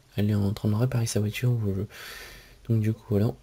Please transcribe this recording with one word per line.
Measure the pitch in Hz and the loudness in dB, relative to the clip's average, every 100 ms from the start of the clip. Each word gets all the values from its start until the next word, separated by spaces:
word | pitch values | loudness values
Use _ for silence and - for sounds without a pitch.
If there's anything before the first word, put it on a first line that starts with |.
| _ | _
elle | - 104 | 0 2
est | |
en | 104 98 | 2 2
train | 101 110 | 0 0
de | |
réparer | 107 127 123 | 2 2 0
sa | 113 107 | 0 0
voiture. | 104 - 123 | -2 0 0
Ou | 120 101 | 2 0
je, | 95 107 - - - - - - - - | -2 -4 -10 -16 -16 -16 -20 -20 -14 0
donc | 113 | 2
du | 107 | 2
coup | 110 - | -2 0
voilà, | 101 113 - | 2 2 0